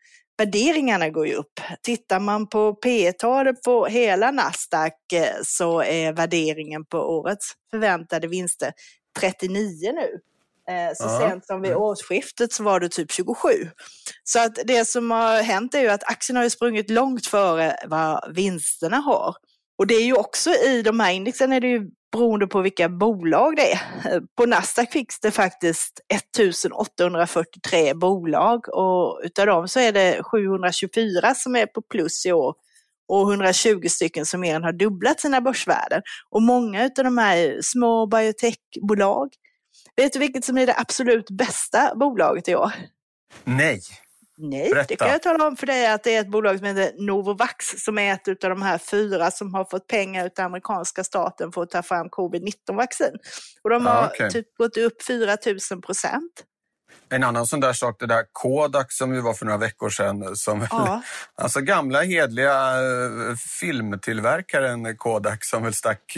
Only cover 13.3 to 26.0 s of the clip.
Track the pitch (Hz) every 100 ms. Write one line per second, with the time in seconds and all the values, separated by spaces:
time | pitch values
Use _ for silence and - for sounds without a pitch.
13.3 | 233 320 - 165 - - - - - -
14.3 | 233 233 226 226 240 226 247 233 226 226
15.3 | 220 226 196 247 294 233 202 - - -
16.3 | 247 240 - 240 214 202 226 269 247 -
17.3 | 208 190 165 160 - - 156 160 151 -
18.3 | 170 196 170 - - 165 254 285 220 -
19.3 | - _ _ _ - 202 226 240 247 -
20.3 | - 320 339 262 247 214 226 196 185 208
21.3 | - 262 262 247 240 190 - _ 220 240
22.3 | 208 190 202 190 185 170 175 220 196 165
23.3 | 156 285 302 - 202 - - - 180 -
24.3 | - 240 214 202 - 240 302 226 - 214
25.3 | - - - 170 160 - -